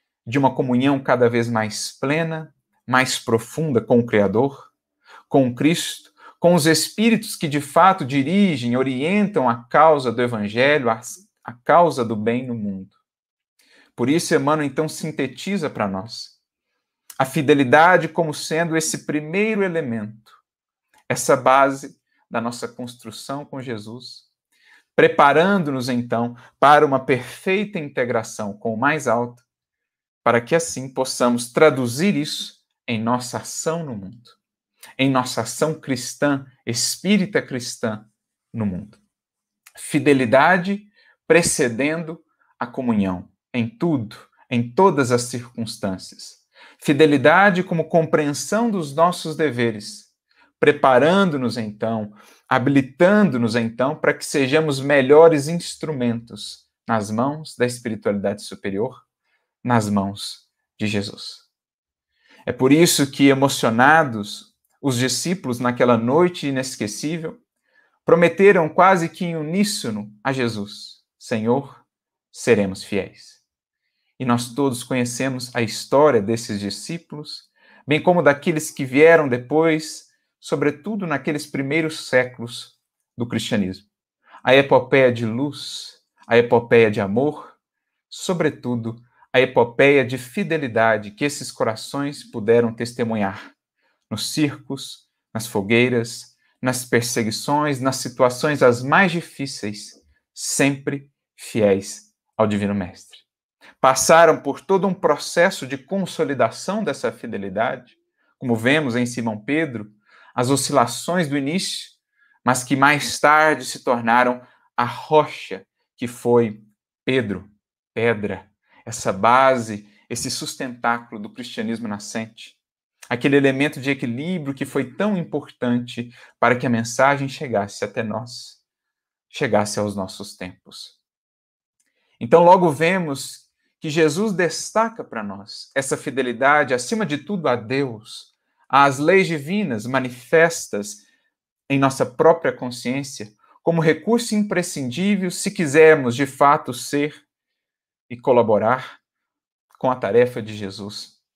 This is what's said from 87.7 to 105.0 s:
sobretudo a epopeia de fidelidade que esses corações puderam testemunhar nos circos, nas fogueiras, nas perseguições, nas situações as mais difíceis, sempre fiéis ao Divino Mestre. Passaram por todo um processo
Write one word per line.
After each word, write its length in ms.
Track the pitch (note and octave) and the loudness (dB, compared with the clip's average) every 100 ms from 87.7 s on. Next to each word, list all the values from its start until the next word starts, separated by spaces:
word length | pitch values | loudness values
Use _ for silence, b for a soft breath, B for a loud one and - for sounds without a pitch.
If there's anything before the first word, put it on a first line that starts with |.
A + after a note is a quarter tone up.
| _ _ _ _ | _ _ _ _
sobretudo 920 | - - F3 D#3 - B2 A#2+ A2+ A2+ b b b | -10 -6 -2 -2 -4 -6 -6 -6 -12 b b b
a 80 | C3 | 2
epopeia 640 | B2+ B2 A#2 - C#3 C#3+ | 2 2 2 4 4 4
de 140 | A#2+ B2+ | 2 -4
fidelidade 920 | - - E3+ D#3+ C3+ A2+ A2+ G#2+ G#2 | -8 -8 -4 -4 -2 0 2 0 -4
que 120 | - | -6
esses 280 | C#3+ C#3+ A#2+ | -6 -6 -10
corações 720 | - A#2+ A2 - C#3 C#3+ C#3+ | -6 -4 -4 -8 -8 -8 -10
puderam 500 | - A#2 G#2+ A#2 A#2 | -14 -6 2 2 2
testemunhar 800 | A2+ A#2+ - A2+ A2 G2 G2 - _ _ _ _ _ _ | -4 -10 -6 -6 -2 -4 -6 -14 _ _ _ _ _ _
nos 220 | A2 - | -10 -6
circos, 760 | D3+ D3 - - C#3 - - _ _ _ | -2 -2 -4 -12 -12 -12 -20 _ _ _
nas 120 | A#2 - | -12 -6
fogueiras, 920 | G#2+ G2 A#2 B2 A#2+ A2+ - - _ _ _ | -4 0 2 2 0 -4 -10 -18 _ _ _
nas 220 | B2+ B2 | -6 -4
perseguições, 960 | - A#2+ A#2 B2 A2 - - D3 D3+ C3 | -2 -2 0 -2 -4 -4 -4 -2 -2 -2
nas 180 | C3+ C3 | -4 -4
situações 640 | B2 - B2+ B2 D3+ C#3 | -6 0 0 2 -2 2
as 180 | C3 A#2+ | 4 2
mais 300 | C#3 E3 F#3+ | 2 2 2
difíceis, 800 | E3+ - - C#3 - G#2 G#2 - - _ _ _ | 0 -6 -10 -10 -8 -10 -12 -16 -20 _ _ _
sempre 800 | - - - C#3 C#3 C#3+ C#3 - _ _ _ | -14 -6 0 0 0 -6 -8 -10 _ _ _
fiéis 760 | - A#2 G2+ G2 - - - _ _ - | -8 0 2 2 -2 -14 -20 _ _ -2
ao 120 | A2 | 0
Divino 260 | G#2 G2+ | 0 -2
Mestre. 460 | G2+ F2+ - - - _ _ _ _ b b | -4 -6 -12 -20 -20 _ _ _ _ b b
Passaram 640 | C3 C3 - E3 E3 C#3+ | 0 2 4 8 8 4
por 200 | C#3+ C3 | -2 -8
todo 260 | - F#3+ G3 | -2 0 0
um 60 | |
processo 760 | F3 | -2